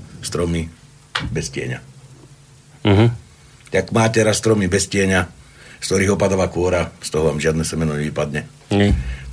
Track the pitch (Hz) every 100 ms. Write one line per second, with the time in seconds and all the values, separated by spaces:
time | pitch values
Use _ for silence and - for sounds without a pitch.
0 | - - - - 87 85 80 - - -
1 | - - - 139 - - 123 123 - -
2 | - - - - - - - - 110 98
3 | 117 120 - - - - - - - 117
4 | 113 113 107 104 110 104 95 98 - 98
5 | 95 92 87 - - - - - - 95
6 | 98 92 98 95 87 85 90 87 82 -
7 | - 76 78 73 78 80 78 78 80 73
8 | 76 76 73 73 - - - 101 202 -
9 | - - -